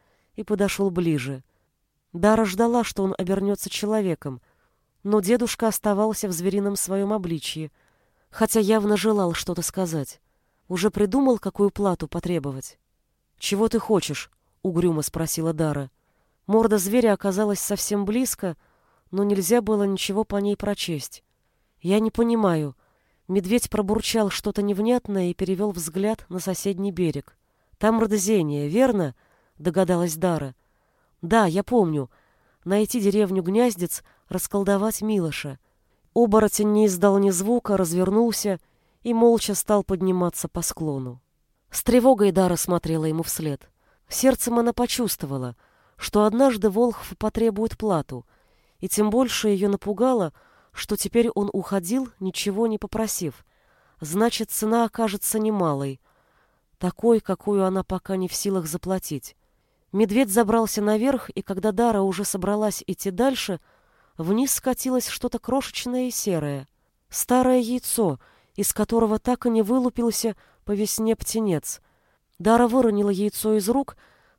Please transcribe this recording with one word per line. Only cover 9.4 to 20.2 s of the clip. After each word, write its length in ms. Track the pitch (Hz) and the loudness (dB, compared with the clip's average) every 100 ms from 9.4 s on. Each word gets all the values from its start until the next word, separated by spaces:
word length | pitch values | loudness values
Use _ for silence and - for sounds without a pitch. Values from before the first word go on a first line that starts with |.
| - 175 | -6 -6
сказать. 580 | - - 180 160 135 - _ _ _ _ _ | -6 -4 -4 -4 -6 -12 _ _ _ _ _
Уже 240 | 180 202 | -2 0
придумал, 480 | - 202 247 269 233 | 2 0 2 2 2
какую 320 | 196 - 202 | -2 0 0
плату 360 | - 202 170 151 | 2 -2 -2 -4
потребовать? 680 | 170 170 175 139 135 - - _ _ _ _ _ _ | -6 -4 -4 -4 -10 -14 -20 _ _ _ _ _ _
«Чего 280 | - 196 220 | -4 0 2
ты 120 | 226 | 0
хочешь?» — 500 | - 202 - 143 - _ _ _ | 2 0 0 -6 -10 _ _ _
угрюмо 400 | 190 165 175 156 | -4 0 2 0
спросила 500 | 147 165 160 - 160 | -4 -6 -6 -4 -4
Дара. 380 | 160 156 143 135 _ _ _ _ _ - | -2 -2 -2 -8 _ _ _ _ _ 0
Морда 320 | 220 226 208 | 4 4 2
зверя 360 | 185 240 233 | 2 2 4
оказалась 460 | 196 202 185 214 196 | 2 0 0 0 -2
совсем 460 | - 202 - 202 196 | -4 -4 -2 -2 0
близко, 500 | 226 262 - 190 156 _ _ _ _ _ | -2 -2 -4 -6 -8 _ _ _ _ _
но 140 | 185 | -2
нельзя 380 | 202 196 170 240 | 0 0 2 2
было 220 | 208 214 | 2 0
ничего 400 | 202 190 - 196 | 0 -2 -4 -4